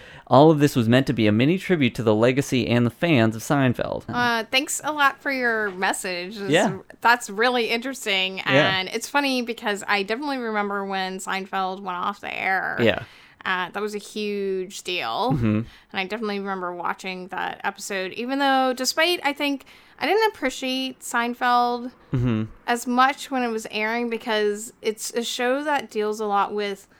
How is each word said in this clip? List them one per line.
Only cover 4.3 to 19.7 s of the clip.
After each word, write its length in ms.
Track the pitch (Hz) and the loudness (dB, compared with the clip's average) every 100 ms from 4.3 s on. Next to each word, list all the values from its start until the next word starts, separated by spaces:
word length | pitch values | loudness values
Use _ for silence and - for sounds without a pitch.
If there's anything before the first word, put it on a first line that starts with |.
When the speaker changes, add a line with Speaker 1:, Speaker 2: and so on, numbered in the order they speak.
| 233 220 | 0 0
Speaker 2:
thanks 320 | 262 302 - | -2 -2 -4
a 80 | 277 | -4
lot 300 | 302 277 277 | 2 2 2
for 100 | 285 | -4
your 380 | 269 247 220 214 | -2 0 0 -2
message. 640 | 180 196 190 190 180 180 220 | -2 -2 -2 -4 -6 -8 -8
This 140 | 202 | 0
Speaker 1:
Yeah. 260 | 156 220 143 - - | 2 2 -2 -12 0
Speaker 2:
that's 280 | 226 240 - | 2 2 0
really 400 | 196 240 247 226 | 0 2 2 0
interesting. 680 | 233 247 262 214 190 190 190 | -2 -4 -8 -2 -2 -2 -4
Speaker 1:
Yeah. 380 | - - 151 190 | 2 4 4 0
Speaker 2:
And 100 | 185 | -2
it's 180 | 226 - | -6 -2
funny 320 | 277 277 254 | -2 0 -2
because 420 | 233 233 240 202 - | -2 -6 -4 -4 -2
I 160 | 202 | -2
definitely 340 | 196 226 294 269 | 0 -4 -4 -4
remember 440 | 233 214 202 202 196 | -2 -2 -2 -2 -4
when 340 | 190 185 190 | -4 -4 -6
Seinfeld 600 | 190 190 190 196 185 190 | -6 -6 -4 -4 -4 -4
went 160 | 196 180 | -8 -4
off 220 | 202 202 | -4 -6
the 140 | - - | -8 -6
air. 400 | - 190 160 - | -2 -2 -2 0
Speaker 1:
Yeah. 220 | 113 - - - - _ - | 0 0 -6 -18 -20 _ -6
Speaker 2:
Uh, 240 | 185 175 | -4 -4
that 120 | 202 | -6
was 120 | 208 208 | -6 -8
a 40 | |
huge 800 | - 214 208 202 196 190 185 - | -10 -6 -4 -4 -4 -4 -6 -10
deal. 480 | - 180 123 120 226 | -6 -4 -2 -2 0
Speaker 1:
Mm-hmm. 120 | - 113 | 0 0
Speaker 2:
And 200 | 107 117 - _ | 0 -2 -14 _
I 100 | 190 185 | -6 -6
definitely 340 | 214 214 202 | -6 -6 -6
remember 340 | 196 190 180 | -6 -6 -6
watching 540 | 175 170 196 190 185 180 | -6 -6 -6 -8 -10 -10
that 340 | 180 175 - | -6 -6 -6
episode, 480 | - 196 - 196 185 | -8 -8 -8 -6 -6
even 260 | - 240 269 | -6 -4 0
though 340 | 277 262 262 | 2 4 2
despite, 460 | 254 254 - 330 349 | 0 -2 0 2 2
I 80 | 285 | -2
think, 340 | 285 285 277 - | -2 -2 -2 -8